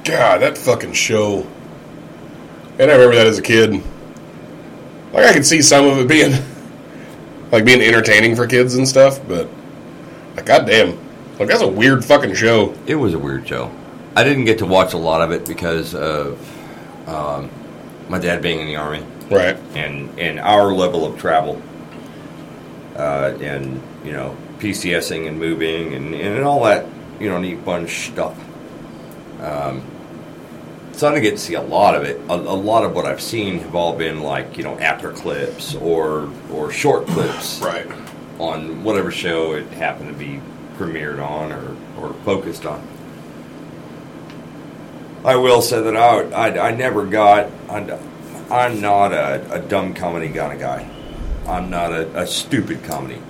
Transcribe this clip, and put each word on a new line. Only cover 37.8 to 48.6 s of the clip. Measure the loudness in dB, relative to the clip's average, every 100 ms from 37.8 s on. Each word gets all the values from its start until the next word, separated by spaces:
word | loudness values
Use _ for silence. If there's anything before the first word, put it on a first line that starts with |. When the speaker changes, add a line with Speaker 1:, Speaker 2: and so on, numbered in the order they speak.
| -10 -14 -16 -18 -18 -8
Speaker 2:
on | -6 -6 -10 -6
whatever | -2 -2 -2
show | -6 -4 -2 -2
it | -4 -8
happened | -6 -6 -6 -12
to |
be | -12 -10 -12 -14 -16 -18 -10
premiered | -8 -6 -8 -8
on | -8 -8 -8
or, | -10 -12 -14 -14 -12
or | -12 -8
focused | -4 -4 -4 -10 -10
on. | -10 -12 -18 -18 -18 -18 -18 -18 -18 -16 -16 -16 -18 -18 -18 -16 -18 -18 -18 -18 -18 -18 -18 -18 -4
I | 0 2
will | 6 4
say | 4 0
that | 0 4
I, | 6 6 2
I, | 0 0 0 -2
I |
never | 0 0 -2 0
got, | 4 6 6 4 -8 -10
I, | -8 -8 -10 -12 -18 -16 -16 -2
I'm | 0